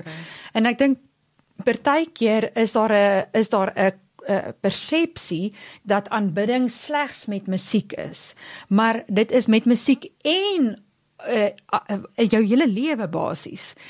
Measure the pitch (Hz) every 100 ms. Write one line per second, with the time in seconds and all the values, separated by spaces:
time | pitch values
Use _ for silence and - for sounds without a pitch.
0 | 160 160 165 - - 226 226 233 277 262
1 | _ _ _ _ _ - - 220 294 294
2 | 320 - 226 220 220 233 220 226 220 208
3 | 202 190 - 220 214 214 190 - 190 190
4 | _ _ - 196 - - 196 - - 320
5 | 330 - - 165 202 - - - 202 202
6 | 202 226 202 165 214 254 254 - - 294
7 | 285 - - 202 190 185 - 208 - -
8 | - - - - - - - 196 226 226
9 | - 202 226 254 226 220 233 240 - 262
10 | - _ 294 359 403 370 233 202 _ _
11 | _ - - 233 208 - _ 202 - 202
12 | - - 226 220 214 247 302 190 302 269
13 | 180 160 160 - - - - -